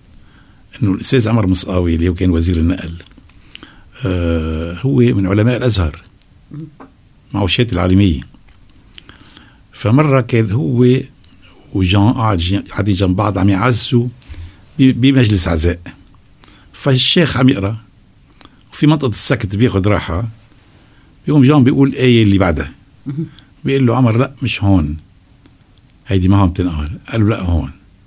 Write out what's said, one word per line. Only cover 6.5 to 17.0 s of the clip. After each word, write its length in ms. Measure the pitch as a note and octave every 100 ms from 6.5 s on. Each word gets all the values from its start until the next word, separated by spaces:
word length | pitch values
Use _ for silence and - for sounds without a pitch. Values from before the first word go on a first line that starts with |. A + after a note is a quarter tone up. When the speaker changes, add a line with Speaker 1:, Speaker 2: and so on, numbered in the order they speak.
| D3 D#3+ - - _ _ _ _
Speaker 1:
معه 140 | G2 G2
شهادة 260 | - A2+
العالمية. 480 | - F#2 F#2+ G2+ C#2 B1+ - - - - - - - - - - - - _ _
فمرة 500 | - G#2 B2+ D#3 C3+
كان 300 | B2 A#2 A2
هو 360 | A2 D#3+ A#2+ B2 C3 - - - - - - -
وجان 400 | G2+ F2+ G#2 G#2
قاعد 240 | A#2+ A2+ F#2
جي-، 200 | E2+ G2
قاعدين 380 | - - G2+ F#2
جنب 200 | F#2+ F#2+
بعض 220 | G#2 F#2+
عم 120 | G2
يعزوا 580 | F#2+ A#2+ A#2 - B2 A#2+ - - - - - - -
ب-، 220 | C3 A#2+
بمجلس 460 | C3 C3+ A2 G2+ F2
عزاء. 320 | E2 E2+ D#2+ - - - - _ _ - - -
فالشيخ 640 | - C#3+ B2+